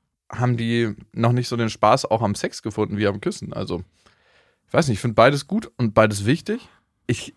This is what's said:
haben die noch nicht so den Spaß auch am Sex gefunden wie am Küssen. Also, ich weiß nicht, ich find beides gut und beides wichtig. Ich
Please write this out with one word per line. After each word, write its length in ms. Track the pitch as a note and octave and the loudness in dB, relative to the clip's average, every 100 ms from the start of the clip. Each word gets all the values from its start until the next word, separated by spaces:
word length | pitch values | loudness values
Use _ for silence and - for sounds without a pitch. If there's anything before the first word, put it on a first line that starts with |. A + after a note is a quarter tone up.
| _ _ - | _ _ -12
haben 280 | - B2 A#2 | -2 0 0
die 360 | A#2 A#2 A2+ - - | 0 0 -2 -6 -10
noch 180 | A2+ A#2+ | 0 2
nicht 160 | B2 A#2+ | 2 -2
so 80 | A#2 | -2
den 140 | A2 | -2
Spaß 340 | - G#2+ C3 - | 2 4 4 2
auch 160 | A2 | 0
am 140 | G#2 G2 | 0 -2
Sex 260 | - - | -6 -6
gefunden 360 | A2 G#2+ G#2 G#2 | -8 -4 -4 0
wie 100 | G2+ | -2
am 140 | G2+ | -2
Küssen. 320 | F3+ - - | -6 -8 -10
Also, 300 | - G2 F2 - _ _ _ _ _ _ _ _ | -8 -6 -6 -8 _ _ _ _ _ _ _ _
ich 60 | |
weiß 160 | D3 D3 | 0 2
nicht, 80 | G#2 | 0
ich 40 | |
find 140 | B2 A2 | 0 4
beides 320 | D3 C#3+ - | 4 4 -2
gut 240 | G#3 - - | -4 -6 -4
und 160 | A#2 | 0
beides 320 | A2 A2 G2+ G#2 | 4 4 2 0
wichtig. 420 | D#3+ - A#3 - _ _ _ - | 0 -2 -8 -10 _ _ _ -6
Ich 260 | A#2+ - | -6 -6